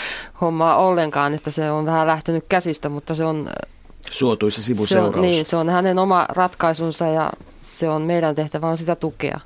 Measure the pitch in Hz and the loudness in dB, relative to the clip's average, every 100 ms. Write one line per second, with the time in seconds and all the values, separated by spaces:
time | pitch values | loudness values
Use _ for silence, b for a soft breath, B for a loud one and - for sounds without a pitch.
0 | B B B - 170 165 165 156 185 175 | B B B -2 0 2 4 6 4 2
1 | 156 147 143 151 151 156 156 151 156 165 | 0 0 0 -2 -4 -4 -2 -2 0 2
2 | 160 156 165 165 - 180 175 151 151 147 | 2 0 0 -4 0 0 0 -4 -6 -6
3 | - 160 160 156 - 50 - - - - | -6 -4 -2 -4 -6 -10 -12 -18 -20 -20
4 | - - 123 107 107 214 - 107 196 190 | -10 -2 0 2 0 0 0 0 2 4
5 | 208 - 180 170 156 170 165 180 190 185 | 2 2 2 2 0 0 2 2 2 2
6 | 190 180 - 180 180 - 165 160 165 - | 4 4 2 0 0 0 0 0 -2 -2
7 | 170 160 156 - - - - - 165 156 | 0 0 -2 -4 -14 -16 -12 -4 -2 0
8 | 160 175 160 151 151 156 165 165 165 170 | 0 0 0 0 -4 -4 -2 -2 -2 -2
9 | 160 - 147 - | -4 -4 -6 -6